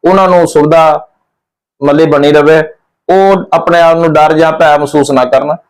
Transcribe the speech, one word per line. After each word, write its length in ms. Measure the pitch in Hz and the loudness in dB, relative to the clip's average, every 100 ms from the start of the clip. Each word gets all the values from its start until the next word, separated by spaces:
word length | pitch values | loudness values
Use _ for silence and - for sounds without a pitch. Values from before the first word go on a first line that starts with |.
ਉਹਨਾਂ 260 | 165 190 185 | 0 0 2
ਨੂੰ 180 | 180 165 | 0 0
ਸੁਵਿਧਾ 600 | 151 151 165 160 147 - _ _ _ _ _ _ _ | 0 0 2 2 0 -6 _ _ _ _ _ _ _
ਮਤਲਬ 260 | 143 147 160 | -2 0 0
ਬਣੀ 220 | 147 143 | 0 0
ਰਵੇ, 320 | 147 147 160 - - _ _ - | 2 2 0 -2 -12 _ _ -2
ਉਹ 340 | 185 196 196 - | 0 2 0 -2
ਆਪਣੇ 280 | 170 170 170 | -4 -2 0
ਆਪ 160 | 165 165 | 2 2
ਨੂੰ 160 | 165 | 0
ਡਰ 200 | 151 156 | 0 0
ਜਾਂ 180 | 156 160 | 0 -2
ਭੈ 260 | 160 160 147 | 0 0 0
ਮਹਿਸੂਸ 340 | 143 147 143 | -2 -4 -2
ਨਾ 140 | 131 127 | -2 0
ਕਰਨ। 300 | 135 143 156 | -2 -2 -8